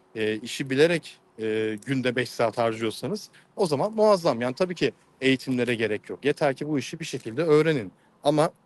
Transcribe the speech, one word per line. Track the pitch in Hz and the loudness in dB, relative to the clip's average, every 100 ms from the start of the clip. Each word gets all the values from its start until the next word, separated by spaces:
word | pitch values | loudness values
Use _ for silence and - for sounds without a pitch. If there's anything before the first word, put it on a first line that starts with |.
| _ | _
e, | 113 107 107 | -4 -4 -4
işi | 117 - 139 | -6 -8 -2
bilerek, | 131 165 170 - - _ - | 2 4 2 -6 -20 _ -8
e, | 110 110 110 107 113 | -4 -2 -2 -4 -4
günde | 135 127 123 | -2 0 -2
beş | 120 | -2
saat | - 117 113 | 0 0 2
harcıyorsanız | 117 113 113 - 127 208 - - _ - | 0 0 -4 -4 -6 -8 -10 -20 _ -2
o | 185 | 0
zaman | 139 196 | 0 0
muazzam. | 220 214 196 165 117 | 4 4 4 2 0
Yani | 123 | -2
tabii | 131 185 | -2 -2
ki | 180 131 - _ - | 0 -2 -2 _ -2
eğitimlere | 135 131 - 123 120 | 2 2 0 -2 0
gerek | 113 110 104 - | 0 0 -2 -6
yok. | 92 | -4
Yeter | 139 147 147 | -2 0 0
ki | 135 147 | 0 -2
bu | 147 | -4
işi | 120 160 | -4 -8
bir | |
şekilde | 165 131 - 117 | -8 -10 -8 -2
öğrenin. | 165 151 160 147 95 - _ _ | 4 4 4 0 -2 -12 _ _
Ama, | 143 151 165 - | 0 2 2 -2